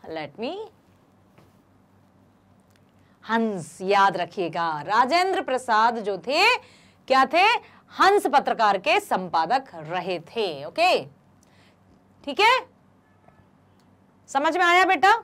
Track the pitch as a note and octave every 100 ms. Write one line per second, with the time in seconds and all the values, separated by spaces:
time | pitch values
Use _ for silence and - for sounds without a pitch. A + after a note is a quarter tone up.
0 | - D#3+ D3 E3 A#3+ F#4+ A4 _ _ _
1 | _ _ _ _ _ _ _ _ _ _
2 | _ _ _ _ _ _ _ _ _ _
3 | _ _ - A3+ A3+ G3 C#3+ - F#3+ G3
4 | G3 F#3 E3+ - E3+ E3+ E3 D3+ D3+ G#3+
5 | B3+ E4+ F#4+ F#4+ F#4+ B3+ B3+ G#3+ A#3 A#3
6 | G3+ F#3+ A#3 D4+ G#4+ B4 - - _ _
7 | - C4 C4 E4 G4+ A4+ - - _ -
8 | F4 G4+ E4 C4+ A3+ A3+ G#3+ G3 C#4 G4
9 | - G#3 F#3 E3 D#3+ B3+ C4 E3+ D3+ F3+
10 | E3+ F3+ - A#3 G3+ C#3 D3+ F#3 F4+ B3+
11 | C3+ _ _ _ _ _ _ _ _ _
12 | _ _ - C#4 G#4+ B4+ A#4 _ _ _
13 | _ _ _ _ _ _ _ _ _ _
14 | _ _ _ C#4 D#4 E4 F4 F4 F#4 F4+
15 | F#4+ A4+